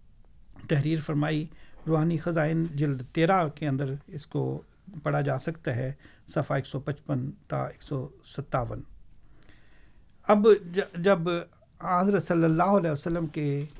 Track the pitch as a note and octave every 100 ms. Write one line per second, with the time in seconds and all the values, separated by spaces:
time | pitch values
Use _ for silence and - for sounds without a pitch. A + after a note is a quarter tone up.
0 | - - - - - - - D3+ D3+ D#3+
1 | D3 D3 D3+ D#3 D#3+ - - - - D#3+
2 | E3 E3 F3 E3 D3+ E3 E3 C#3+ D3+ C3
3 | B2 E3+ E3 F#3+ D#3 - D3+ C3+ C#3 C#3
4 | - D3+ - D3 C3 C#3 - - - D3+
5 | D3+ D3 C#3 C3 - - - A#2+ C3 C#3
6 | - - - D#3+ - C#3+ C3+ C3+ C3+ C#3+
7 | - C3+ C3+ - - C#3 C3 - - C#3
8 | C#3 - - - C3+ C3+ A#2 A#2 - -
9 | - - - - - - - - - -
10 | - - - G#3 G#3+ G3+ F3 F3+ - F3
11 | F3+ F#3 E3 E3+ E3 - _ - F3 F3+
12 | F#3+ G3+ - E3+ E3 D#3+ F3+ G3+ E3+ C#3+
13 | F3 E3+ D#3+ D#3 D3 C#3+ D3 -